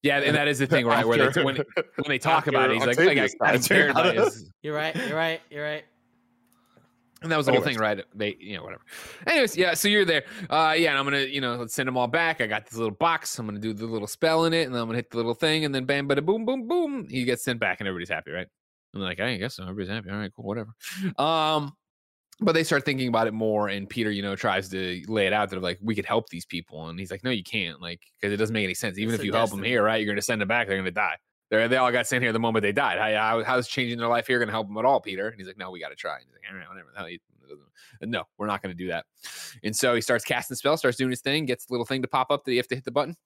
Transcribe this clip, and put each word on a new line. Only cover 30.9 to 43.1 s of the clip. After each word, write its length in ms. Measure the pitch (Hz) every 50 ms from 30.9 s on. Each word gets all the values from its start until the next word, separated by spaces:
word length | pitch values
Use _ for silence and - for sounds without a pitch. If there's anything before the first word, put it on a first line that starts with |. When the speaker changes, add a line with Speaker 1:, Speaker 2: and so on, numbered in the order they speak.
Speaker 1:
die. 240 | 87 104 104 87 78 - _ _ _ _ _ _
They're, 180 | 110 110 113
they 100 | 117 127
all 140 | 131 127 123
got 160 | 120 123 113
sent 160 | - 131 123 120
here 80 | 120 110
the 60 | 113
moment 240 | 113 117 110 110 101
they 80 | 101
died. 260 | 104 127 143 120 92
How, 400 | 92 107 110 110 107 110 110 113
how, 60 | 117 107
how's 240 | 117 127 127 120
changing 320 | - - 135 127 120 120 120
their 80 | 117
life 180 | 117 120 120 110
here 140 | - 127 120
gonna 120 | 120 107
help 160 | 107 113 110
'em 100 | 98 104
at 80 | 107 117
all, 140 | 131 139 123
Peter?" 280 | - 107 95 92 101 110
And 80 | 113 101
he's 60 | 95
like, 100 | 92 95
"No, 120 | 104 92 95
we 80 | 95 87
gotta 140 | 78 71 71
try." 200 | - - 87 76
And 100 | 64 62
he's 80 | 64 62
like, 100 | _ 95 101
"All 60 | 98
right, 100 | 95 85
whatever. 220 | 82 95 95 82 67 65
The 60 | 101
hell 100 | 92 82
you, 100 | 87 85 _ _ _ _ 65 67 73 73 71 _ _ _ - - - 107
no, 220 | - 110 117 95 78 _ _ _
we're 80 | 104
not 160 | 107 101 98 -
gonna 100 | 95 90
do 140 | 85 92
that." 180 | 90 85 82 - _ _ _ - - - - - - - 113 -
And 120 | 107 107
so 180 | - - 123 123
he 80 | 117
starts 240 | 107 - 123 117 -
casting 300 | - 135 120 120 - 127
spells, 220 | - - 139 151 156
starts 180 | - 131 117
doing 140 | - 131 127
his 100 | 127 123
thing, 240 | - 139 139 156 156
gets 200 | 127 123 - -
the 60 | - 127
little 120 | 120 117
thing 160 | - 135 131
to 60 | 123
pop 240 | - - 135 131 -
up 140 | 147 139 _
that 60 | 135
you 60 | 123
have 100 | 120 123 -
to 60 | 127
hit 100 | 131 -
the 60 | 131
button. 240 | 120 143 143 143